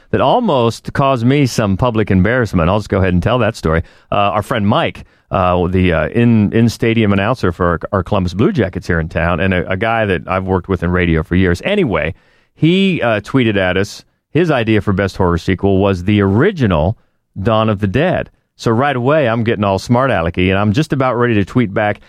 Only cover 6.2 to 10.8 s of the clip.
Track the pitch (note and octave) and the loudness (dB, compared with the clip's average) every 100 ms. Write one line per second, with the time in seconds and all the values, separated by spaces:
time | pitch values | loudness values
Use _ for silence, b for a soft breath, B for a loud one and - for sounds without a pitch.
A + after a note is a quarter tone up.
6.2 | A#2+ A2 G2+ A2+ A#2 - A#2 A2+ G#2 G2 | 2 4 2 2 0 0 0 2 2 2
7.2 | G#2 B2+ F#2 D#2+ F2 E2 - G2 - G#2 | 0 -2 -2 0 -2 -2 -2 -4 -2 -2
8.2 | F2 F2+ B2+ E3+ F#2 F2+ - E2+ D#2+ F2 | -2 0 0 0 -2 -4 -4 -2 -2 -2
9.2 | E2+ E2 F#2+ F2+ - F#2 A2+ A2+ G#2 E2 | -2 0 0 -2 -2 -4 -2 0 0 -2
10.2 | - F#2+ F#2 F#2+ F2+ F2+ | -4 -4 -2 -2 -2 -4